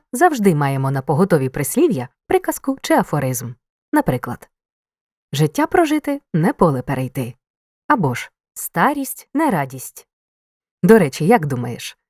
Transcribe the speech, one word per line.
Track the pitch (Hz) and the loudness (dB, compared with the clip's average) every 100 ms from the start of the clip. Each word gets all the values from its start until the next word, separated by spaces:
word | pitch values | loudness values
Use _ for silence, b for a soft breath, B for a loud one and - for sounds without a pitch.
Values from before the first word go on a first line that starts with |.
| _ | _
завжди | 247 349 277 196 | 0 2 4 2
маємо | 151 139 139 135 | 2 0 0 -2
на | 139 | -2
поготові | - 147 - 160 131 | 0 0 2 2 0
прислів'я, | - 143 - 339 151 123 _ - | -4 -4 2 2 0 -6 _ -2
приказку | 370 370 - - 269 | -2 -2 -6 -6 -6
чи | - | 0
афоризм. | 311 - 151 135 120 120 127 _ _ _ | 0 0 -2 -2 -4 -8 -12 _ _ _
Наприклад, | 294 - 123 - 117 - _ _ _ _ _ _ _ _ | -2 0 -2 -4 -12 -14 _ _ _ _ _ _ _ _
«Життя | 139 151 - 320 | -2 0 0 0
прожити, | 370 320 302 294 285 - | 2 2 0 -2 -6 -4
не | 160 175 | 0 0
поле | - 180 135 | 2 2 2
перейти». | - 131 131 - 117 - _ _ _ _ - | -4 -6 -6 -6 -8 -10 _ _ _ _ -2
Або | 294 143 | 0 0
ж | 123 - _ _ | -2 -8 _ _
«Старість | - - 165 220 294 269 - - | -16 -8 0 0 0 -6 -12 -8
не | 277 320 | -2 0
радість». | 180 135 131 - - - _ _ _ _ _ _ _ | 0 -4 -8 -16 -20 -20 _ _ _ _ _ _ _
До | 180 226 | 4 6
речі, | 151 - 160 | 4 0 2
як | 233 147 | 2 2
думаєш, | 127 120 117 - - _ | -6 -6 -8 -12 -18 _